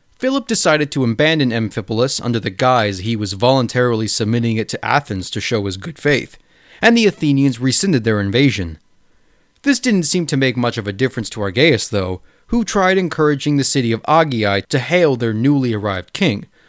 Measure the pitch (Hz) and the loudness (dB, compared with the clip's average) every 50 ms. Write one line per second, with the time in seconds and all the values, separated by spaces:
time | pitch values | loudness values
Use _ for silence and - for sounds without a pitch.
0 | _ _ _ _ - 262 269 277 - - 226 - - 175 156 151 147 143 - 151 | _ _ _ _ -2 -2 -2 -2 -2 -2 -2 0 2 2 2 2 0 -2 -2 -2
1 | 131 117 113 - 151 156 165 156 139 127 113 117 113 101 - - 101 - 113 110 | 0 0 2 2 2 2 2 2 0 0 0 -2 -4 -4 -6 -8 -6 -4 -2 0
2 | 123 139 - - - 120 120 117 98 113 92 - 131 127 127 123 107 104 98 92 | 0 0 -2 -4 -2 -2 -2 -2 -4 -4 -4 0 0 2 2 2 0 0 -2 -4
3 | 92 110 117 107 104 98 - 95 110 123 135 135 123 113 - 127 123 123 117 110 | -4 -4 -4 -4 -4 -6 -2 0 2 4 4 4 2 0 0 0 0 2 0 0
4 | 110 104 - - 113 104 113 120 117 117 113 113 110 - - - - 113 120 147 | -2 -2 -4 -2 -2 0 0 0 0 0 0 -2 -2 -4 -6 -4 0 2 2 2
5 | - - 104 95 90 - - 110 - - 123 107 98 101 92 95 - 170 151 - | 0 -2 -6 -6 -6 -8 -8 -8 -4 -2 -2 -2 -2 -4 -6 -6 -10 -12 -10 -2
6 | - 143 143 123 - - - - _ _ _ _ _ _ - - - 220 240 233 | 0 2 2 2 0 -4 -12 -20 _ _ _ _ _ _ -6 0 2 4 4 6
7 | 220 196 175 - 165 151 143 135 139 139 123 113 127 131 123 - - 196 170 127 | 4 4 2 2 2 2 4 4 4 2 2 0 0 0 0 2 2 2 2 2
8 | 107 117 110 104 98 98 98 123 143 139 104 104 92 82 80 - _ _ _ _ | 2 2 0 2 0 0 2 2 2 2 2 0 -4 -6 -8 -12 _ _ _ _
9 | _ _ _ _ _ _ _ _ _ _ _ _ - 285 277 - - 254 220 190 | _ _ _ _ _ _ _ _ _ _ _ _ 0 0 0 0 0 0 0 0
10 | 165 - - 185 170 - 156 135 135 131 117 123 120 120 113 - 101 101 98 98 | 0 0 -2 -2 -2 -2 0 0 0 0 0 0 -2 -2 -2 -4 -6 -6 -4 -2
11 | 131 127 - 123 110 - - 110 101 98 92 113 147 170 135 101 - - - 104 | -2 -2 -2 -4 -8 -8 -6 -6 -4 -2 0 2 2 2 2 2 0 -2 -2 -2
12 | 92 92 92 90 - - _ _ _ - - 240 220 - - 208 190 185 190 190 | -2 -2 -6 -8 -12 -16 _ _ _ -4 -2 -2 -2 0 0 0 2 2 2 0
13 | 185 165 - - 156 151 147 139 - 151 147 139 131 - - 143 123 117 113 110 | 0 -2 -2 0 0 0 0 0 0 0 0 0 0 0 0 0 0 0 -2 -2
14 | - - 151 165 165 151 127 110 107 101 98 98 95 - - 139 123 - 160 180 | 0 0 2 2 2 2 0 0 0 0 0 0 -2 -2 -2 -4 -2 0 2 2
15 | 175 151 131 117 120 113 110 107 117 139 147 139 131 123 113 104 98 104 98 92 | 4 2 2 0 -2 -2 -2 0 2 2 2 2 2 0 -2 -2 -2 -4 -4 -4
16 | 90 - - - 196 165 104 - - - _ _ _ | -6 -8 -6 -2 0 0 0 -2 -6 -12 _ _ _